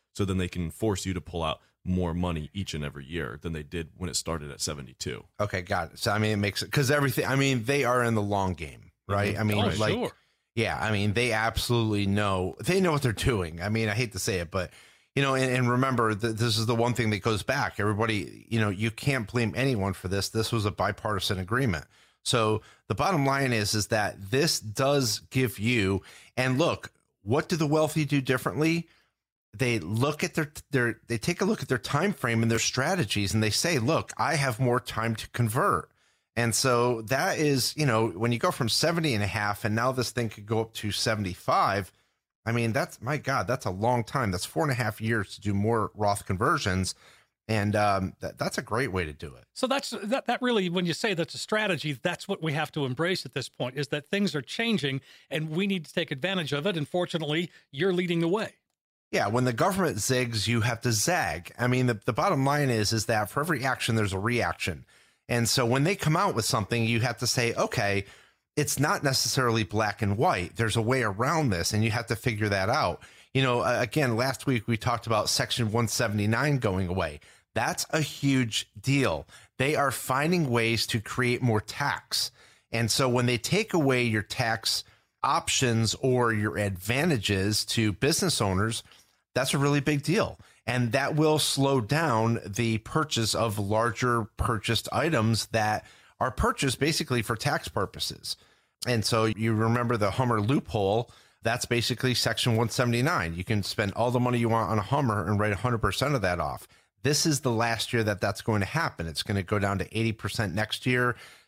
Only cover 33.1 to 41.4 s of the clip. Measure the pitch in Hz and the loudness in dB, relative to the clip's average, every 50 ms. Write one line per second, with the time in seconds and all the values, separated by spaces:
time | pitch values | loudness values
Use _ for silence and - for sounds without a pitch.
33.1 | - 104 101 95 104 110 107 107 101 - - 165 175 131 110 123 160 123 98 - | 0 0 0 0 2 2 2 2 2 0 0 2 0 2 2 2 2 0 0 -2
34.1 | - - 110 135 160 147 143 135 117 107 131 123 120 123 - - - 110 113 117 | -4 -2 0 0 2 0 0 0 0 0 2 2 2 2 0 -4 -4 -2 -2 -2
35.1 | 113 - - - - - 120 110 107 131 190 202 131 80 - - _ _ _ _ | -2 -4 -6 -6 -2 0 0 0 2 2 2 2 2 0 -2 -6 _ _ _ _
36.1 | _ _ _ _ - 117 120 117 107 - - 135 123 120 120 123 123 113 113 104 | _ _ _ _ -4 -2 0 0 0 2 2 4 4 4 4 4 2 0 -2 -2
37.1 | 131 135 170 190 151 113 156 147 139 131 117 - - 151 151 139 113 110 113 110 | -2 0 0 0 0 2 2 2 2 2 0 -2 -2 0 2 2 4 4 2 2
38.1 | 82 90 113 120 120 113 - 180 - - 131 110 - - - 160 165 170 160 143 | 0 0 0 0 0 2 0 0 0 0 -2 0 0 2 2 2 0 0 0 0
39.1 | 120 101 104 98 - 110 104 104 101 - - 107 107 113 117 131 131 131 120 - | 2 0 0 0 -2 -2 -2 -2 -2 -2 -2 -2 0 0 0 0 0 0 -2 -2
40.1 | - 123 120 110 - - 101 101 113 110 113 113 - - - 104 95 - - 120 | -2 -4 -4 -4 -6 -8 -6 -2 -2 -2 -2 -2 -6 -8 -6 -4 -4 -2 0 0
41.1 | 110 104 101 90 90 - | 0 0 -2 -4 -6 -6